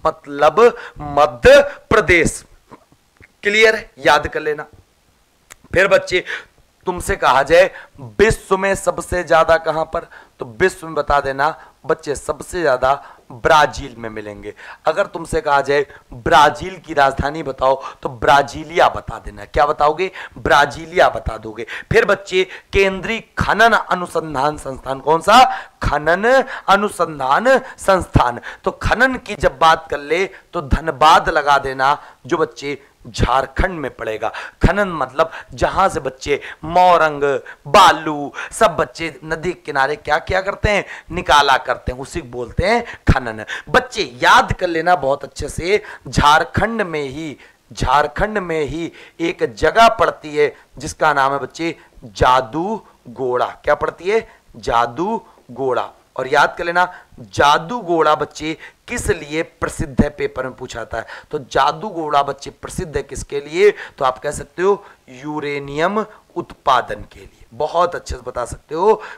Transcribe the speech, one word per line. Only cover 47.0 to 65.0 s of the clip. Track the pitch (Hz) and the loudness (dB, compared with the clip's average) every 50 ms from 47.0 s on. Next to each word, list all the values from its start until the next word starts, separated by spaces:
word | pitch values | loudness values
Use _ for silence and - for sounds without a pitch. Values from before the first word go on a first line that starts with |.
| 143 | -6
ही, | 131 131 156 160 147 123 - - - _ _ _ - 120 | -8 -8 -10 -12 -12 -14 -16 -20 -20 _ _ _ -20 -10
झारखंड | - - 127 135 147 147 - - - 196 214 214 | -6 0 2 2 2 2 0 -2 -4 -4 -2 -2
में | 202 180 170 160 160 | -4 -4 -4 -4 -4
ही | 147 127 147 165 165 - - - - - _ - | -4 -4 -6 -6 -8 -8 -10 -14 -20 -20 _ -6
एक | 165 170 - - 160 131 107 | -6 -6 -4 -4 -6 -6 -2
जगह | 101 151 156 - - 170 | -2 0 2 4 4 4
पड़ती | - - - 165 151 - - - 151 147 | 4 4 2 0 -2 -2 -4 -10 -6 -2
है | 147 147 131 - - _ _ _ | 0 0 0 -2 -6 _ _ _
जिसका | 127 123 117 - - 170 156 147 | -14 -12 -12 -4 -2 0 2 2
नाम | 139 135 139 139 | 2 2 2 0
है | 135 | -2
बच्चे | 131 127 - - 165 170 165 - - _ _ - 131 | -6 -8 -8 -8 -8 -8 -8 -10 -14 _ _ -20 -20
जादूगोड़ा। | 110 98 - 147 127 127 127 127 113 127 160 175 208 226 - - _ _ _ _ 123 113 123 135 123 123 123 113 | -16 -4 0 2 4 4 4 2 0 -4 -6 -6 -4 -6 -8 -10 _ _ _ _ -16 -10 -6 -4 -2 -2 -2 -2
क्या | 98 - - - 143 147 | -4 -6 -4 -2 0 0
पड़ती | - 151 156 156 - 170 190 | 0 -2 -4 -6 -6 -4 -2
है? | 220 226 220 - - _ _ _ - | -2 -2 -2 -6 -12 _ _ _ -20
जादूगोड़ा। | 120 98 139 120 117 120 123 120 147 180 214 226 196 - _ _ _ _ - 120 123 135 127 120 110 101 - - _ _ _ - | -10 -6 -2 0 0 0 0 -2 -4 -4 -4 -6 -6 -8 _ _ _ _ -16 -10 -6 -4 -2 -2 -2 -4 -6 -12 _ _ _ -10
और | - 131 | -10 -4
याद | 131 147 143 160 170 - | 0 2 2 2 2 0
कर | - 175 | -4 -8
लेना | 170 170 180 180 175 - - - _ _ - | -2 0 0 0 0 -4 -10 -20 _ _ -20
जादूगोड़ा | 120 98 - - 147 143 151 165 165 165 - 233 190 165 175 160 151 151 151 | -20 -6 0 2 4 4 4 2 0 -4 -8 -6 -4 -2 0 2 2 2 2
बच्चे | 143 147 - - - 151 156 160 - - - - _ _ | 0 -2 -6 -10 -10 -10 -10 -10 -10 -14 -20 -20 _ _
किस | - 240 240 - | -8 -8 -4 -2
लिए | 208 185 160 151 143 151 160 165 | -2 -4 -4 -6 -6 -4 -6 -6
प्रसिद्ध | - _ _ 170 147 - - 160 143 123 - 147 | -6 _ _ -8 -6 -6 -6 -8 -2 0 0 0
है, | 143 | 0
पेपर | - - 143 131 - 127 131 | -2 -6 -8 -6 -6 -8 -10
में | 127 117 | -10 -10
पूछा | - 127 117 - 113 110 | -14 -16 -14 -12 -12 -12
था। | - 117 113 - - - - - - | -10 -10 -10 -10 -12 -16 -20 -12 -10
तो | 151 151 | -10 -10
जादूगोड़ा | 123 - - 147 135 147 147 160 214 220 170 170 156 147 147 143 139 | -8 -4 0 0 2 0 0 -4 -8 -10 -8 -8 -4 0 0 0 0
बच्चे | 139 135 - - 139 | 0 -4 -10 -12 -18
प्रसिद्ध | - _ - 131 - - 185 156 139 | -16 _ -16 -12 -10 -10 -8 -6 -8
है | 143 - | -8 -8
किसके | - 135 120 - - 143 143 | -8 -12 -14 -10 -8 -8 -8
लिए? | 143 147 156 180 208 202 | -8 -6 0 2 4 4
तो | - - - - - - 139 | 4 2 -4 -14 -6 -2 -2
आप | 131 - - | -2 -2 -2
कह | - 147 | -6 -8
सकते | 143 139 139 - _ 170 | -8 -8 -10 -12 _ -2
हो | 180 196 202 202 - - - _ | 0 0 0 0 -4 -12 -20 _